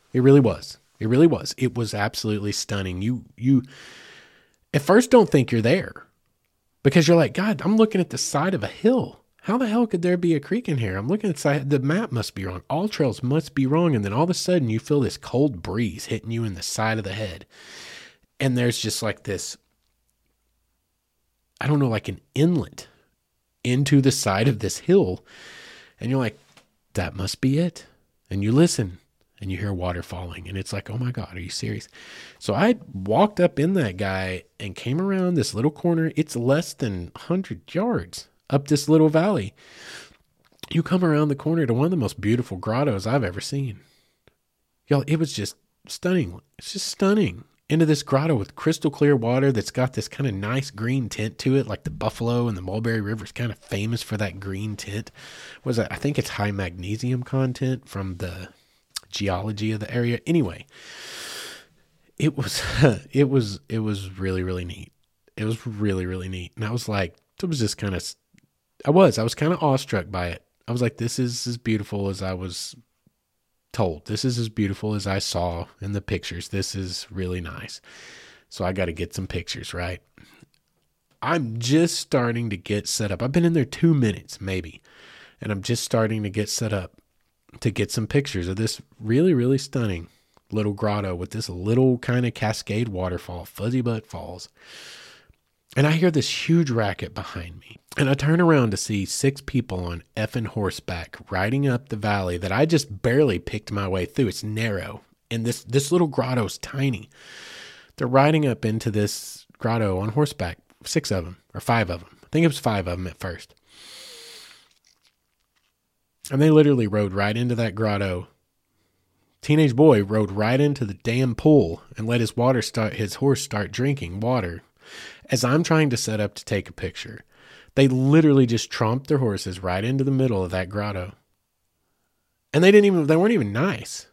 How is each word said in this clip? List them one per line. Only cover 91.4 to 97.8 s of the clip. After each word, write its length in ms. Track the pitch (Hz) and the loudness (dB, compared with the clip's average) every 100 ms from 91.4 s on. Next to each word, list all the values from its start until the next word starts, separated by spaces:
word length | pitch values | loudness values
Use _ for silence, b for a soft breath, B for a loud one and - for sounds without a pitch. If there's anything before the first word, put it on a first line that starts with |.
| - | -8
little 500 | 90 98 120 131 123 | -6 0 4 4 2
kinda 320 | - 123 120 | 0 0 0
cascade 560 | - - 110 - 104 120 | -2 -2 -2 -4 -2 -2
waterfall, 560 | 92 92 90 - 87 | -4 -4 -6 -8 -12
Fuzzy 360 | 80 - 107 127 | -12 -6 -2 0
Butt 260 | 120 113 - | 0 -4 -6
Falls. 420 | 87 80 90 - B B B B B B B B _ _ _ _ - | -14 -12 -14 -18 B B B B B B B B _ _ _ _ 0
And 100 | 147 | 2
I 60 | |
hear 180 | 160 175 | 4 2
this 380 | 151 - - - | 2 -2 -4 2
huge 220 | 165 147 | 2 2
racket 440 | 117 101 90 - | 0 -2 -4 -8
behind 460 | - 98 98 87 82 | -10 -10 -10 -12 -16
me. 160 | - - | -18 -20